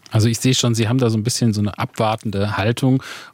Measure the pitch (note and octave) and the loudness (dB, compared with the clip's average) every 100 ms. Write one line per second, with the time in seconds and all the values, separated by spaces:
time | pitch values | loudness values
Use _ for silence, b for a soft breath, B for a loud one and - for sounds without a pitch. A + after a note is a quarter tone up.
0 | - A2 A2+ A2+ C3 C3 B2 A2+ A2 C3 | -4 0 2 2 0 2 0 0 0 2
1 | A#2+ A2 G#2+ - A#2+ G#2 G#2 - - - | 2 2 -2 0 0 0 -2 -4 -6 -2
2 | A2 A2 A2+ G2 G#2 G#2 G#2 A#2+ C3 C3 | -2 -2 -4 -2 -2 0 -2 0 2 0
3 | B B B | B B B